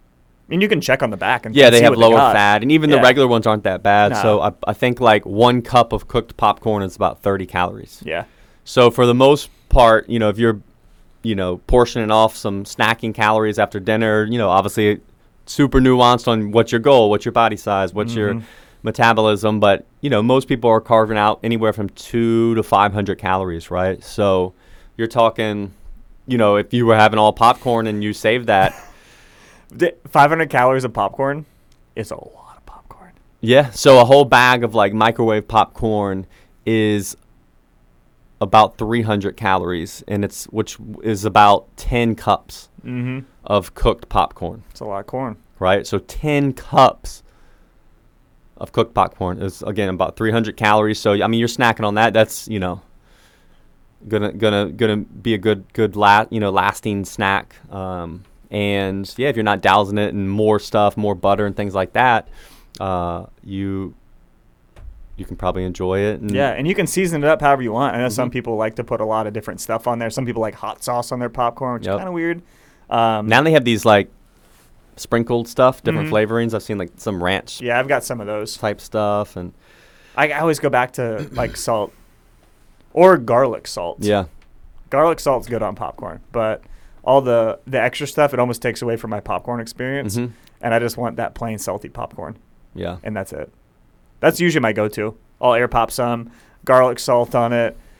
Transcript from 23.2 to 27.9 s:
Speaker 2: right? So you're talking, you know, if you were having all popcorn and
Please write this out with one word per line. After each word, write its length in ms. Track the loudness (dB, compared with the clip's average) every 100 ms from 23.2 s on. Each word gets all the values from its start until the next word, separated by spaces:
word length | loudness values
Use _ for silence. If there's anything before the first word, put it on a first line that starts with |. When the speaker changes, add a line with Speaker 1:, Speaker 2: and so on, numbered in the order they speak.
| -4 -4 -4 -8 -8
Speaker 2:
right? 320 | -4 -4 -6
So 480 | -10 -4 0 0 -2 -8 _ -20 -18 -8
you're 100 | -4 0
talking, 500 | 0 0 -4 -6 -10 -14 -20 -20 -20 -20 -6
you 120 | 0
know, 180 | 2 2
if 160 | 0
you 120 | 0 4
were 100 | 6
having 220 | 4 4
all 120 | 2
popcorn 540 | 4 4 4 0 -2
and 160 | -2